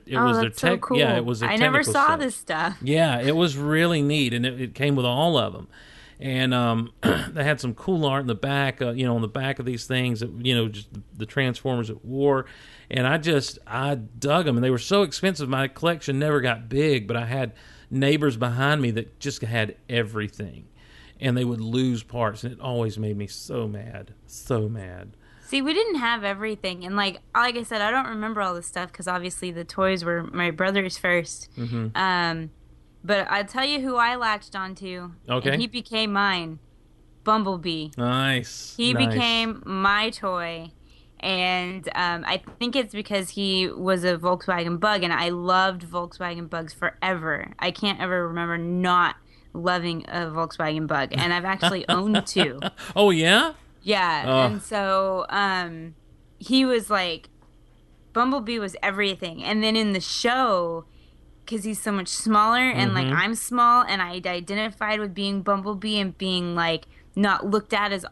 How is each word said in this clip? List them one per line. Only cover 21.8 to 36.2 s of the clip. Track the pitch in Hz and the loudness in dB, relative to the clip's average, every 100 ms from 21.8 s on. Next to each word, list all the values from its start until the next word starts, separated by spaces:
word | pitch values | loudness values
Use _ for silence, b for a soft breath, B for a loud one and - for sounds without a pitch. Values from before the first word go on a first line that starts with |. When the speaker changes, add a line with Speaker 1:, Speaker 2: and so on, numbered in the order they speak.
| 131 117 | 0 -2
Speaker 1:
parts, | - 120 110 107 | -4 -2 -2 -2
and | 120 | -10
it | 120 | -8
always | 131 120 113 107 | -4 -2 -2 -2
made | 107 104 | -4 -4
me | 101 | -6
so | - - 127 110 | -10 -8 -6 -4
mad, | 104 117 101 - - - | -6 -10 -14 -16 -20 -20
so | - - 120 107 | -16 -2 0 0
mad. | 113 92 90 98 - b b - | -4 -10 -14 -16 -20 b b -4
Speaker 2:
See, | 269 | -2
we | 277 | 0
didn't | 339 453 311 | 0 0 0
have | 233 233 202 | 0 0 -2
everything, | 196 220 208 190 180 180 | -4 -6 -6 -6 -6 -4
and, | 202 | 0
like, | 196 170 - | 0 -4 -4
like | 233 247 240 | 0 0 -2
I | |
said, | 226 220 | -4 -2
I | 208 | 0
don't | 262 262 | 0 -2
remember | 220 214 214 | -4 -4 -2
all | 190 | -2
the | 175 | -4
stuff | - 180 180 | -6 -8 -8
'cause | - 175 | -8 -4
obviously | 180 180 - 180 | -4 -4 -8 -8
the | 170 | -8
toys | 170 - 190 190 | -8 0 2 2
were | 170 170 165 | 0 -2 -2
my | 180 175 | -2 -2
brother's | 165 190 196 185 - | 0 0 2 -2 -2
first. | 180 175 165 - - - | 0 2 0 -10 -14 -8
Speaker 1:
Mm-hmm. | 117 117 110 110 | -6 -4 -2 0
Speaker 2:
Um, | 190 180 170 165 160 - - - - _ | 2 2 0 -2 -8 -14 -20 -20 -20 _
but | 175 202 - | 0 0 2
I'll | 202 202 | -2 -2
tell | 254 277 | -2 0
you | 294 | 0
who | 262 240 | 0 2
I | 233 247 | 2 2
latched | 226 208 - 196 | 0 -2 -4 -10
onto, | 190 185 190 180 175 170 - | -8 -10 -10 -10 -12 -14 -4
Speaker 1:
Okay. | 123 131 | 0 2
Speaker 2:
and | 147 | 0
he | 240 | 0
became | 247 - 220 220 | -4 -4 -2 0
mine, | 202 | 2